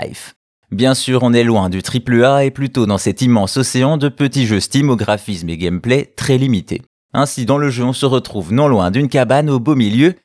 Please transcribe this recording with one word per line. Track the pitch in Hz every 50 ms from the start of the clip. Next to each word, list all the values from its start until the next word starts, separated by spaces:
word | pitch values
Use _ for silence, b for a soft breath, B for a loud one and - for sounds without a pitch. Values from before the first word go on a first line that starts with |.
Life. | - - - - - - - _ _ _ _ _ _ _
Bien | 98 98 123 131 131
sûr, | - - 131 127 123
on | 127 120 120
est | 120 117
loin | 117 113 104 92 92
du | 92 95 -
triple | - - 123 - 131 120 117 120
A | 135 139 139 139
et | 135
plutôt | - 139 139 127 - 127 113
dans | 104 101
cet | 95 - 104 95 -
immense | 131 123 120 107 98 92 -
océan | 135 127 - - 127 127 139 160
de | 143 143 143
petits | 131 - 143 135 131 139 123
jeux | 107 107 95
Steam | - - - 139 151 143
au | 123
graphisme | 104 104 104 104 101 - - 98 82 85 82
et | 85
gameplay | 80 90 87 90 85 - 117 127 143 - - _
très | - - - 131 127
limités. | 135 135 117 92 - - - - - _ _ _ _ _ -
Ainsi, | 127 143 139 - 135 123
dans | 120 135
le | 143 147 143
jeu, | 120 123 120
on | 127
se | 127 - 143
retrouve | 131 131 127 - - - 104 85 82 110
non | 135 151 143
loin | 127 104 - 90
d'une | 98 131 147 127
cabane | - 135 123 113 131 147 151 151
au | 139 123
beau | 113 151 151
milieu | 131 113 101 107 123 147 180 185 -